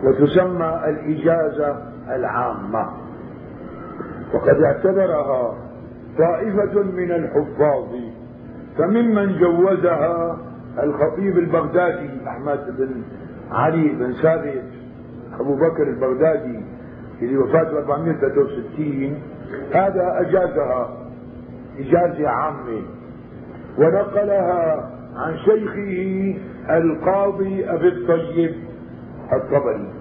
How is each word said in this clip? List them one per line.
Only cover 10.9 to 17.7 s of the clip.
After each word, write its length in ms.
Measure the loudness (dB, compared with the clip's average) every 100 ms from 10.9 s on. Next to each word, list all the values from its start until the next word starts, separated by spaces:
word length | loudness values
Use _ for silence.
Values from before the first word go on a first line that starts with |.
| 2 0 2 2 2
البغدادي 720 | 4 2 2 2 2 0 -6 -8 -8
أحمد 320 | -8 -4 -4 -4 -4
بن 120 | -4 -4 -10 -12 -14 -14 -6
علي 380 | 0 2 4 2
بن 240 | 2 -2
ثابت 500 | 2 2 2 0 -6 -8 -14 -16 -16 -16 -14 -14 -6
أبو 160 | -2 2
بكر 280 | 2 2
البغدادي، 760 | 0 0 0 2 4 2 -2 -8 -10 -14 -16 -16 -16 -6
اللي 160 | -2 2
وفاته 400 | 4 4 2